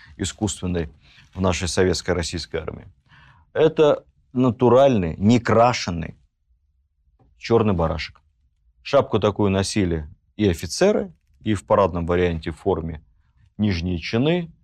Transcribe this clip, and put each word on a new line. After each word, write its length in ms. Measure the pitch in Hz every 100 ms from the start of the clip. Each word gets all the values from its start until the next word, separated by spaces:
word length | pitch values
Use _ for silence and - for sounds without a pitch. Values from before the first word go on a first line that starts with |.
| - -
искусственной 720 | 95 - 107 - 92 87 80 - _ _ _
в 80 | -
нашей 260 | 92 82 90
советской 440 | - 92 82 -
российской 440 | 87 80 85 - 82
армии. 300 | - - - _ _ _ _ _ _
Это 520 | - 156 156 151 - - _ _
натуральный, 840 | 123 127 107 123 120 139 117 85 78
некрашенный 1000 | 101 120 120 110 120 117 - 85 80 - _ _ _ _ _ _ _ _ _ _ _ _
чёрный 380 | - 117 107
барашек. 480 | 92 80 78 - - _ _ _ _ _ _
Шапку 360 | - 139 123 110
такую 320 | 104 101 104
носили 580 | 95 98 - 90 82 73 - _ -
и 120 | 104
офицеры, 640 | 80 82 - 185 214 202 - _ _
и 120 | -
в 140 | 101 -
парадном 400 | 104 95 87 82
варианте 460 | 87 90 82 82
в 40 | 82
форме 480 | - 85 82 80 - _ _ _ _ -
нижние 400 | 104 90 90 87
чины, 520 | - 113 143 175 165 -